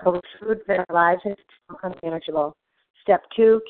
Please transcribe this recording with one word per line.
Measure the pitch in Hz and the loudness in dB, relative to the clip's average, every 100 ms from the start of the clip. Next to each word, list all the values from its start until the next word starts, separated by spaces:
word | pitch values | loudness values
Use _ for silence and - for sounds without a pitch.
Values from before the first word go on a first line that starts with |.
| 185 | -2
over | 180 - - | -2 -8 -12
food, | 214 220 - | -6 -6 -4
that | 185 180 | -4 -2
our | |
lives | 170 170 180 | 2 2 0
had | 202 202 _ _ _ | -4 -10 _ _ _
become | - 185 - | -14 -12 -10
unmanageable. | 165 160 160 156 147 151 _ _ _ _ | -10 -8 -6 -4 -4 -6 _ _ _ _
Step | - 180 - - | 0 0 0 2
two, | 226 220 | 4 4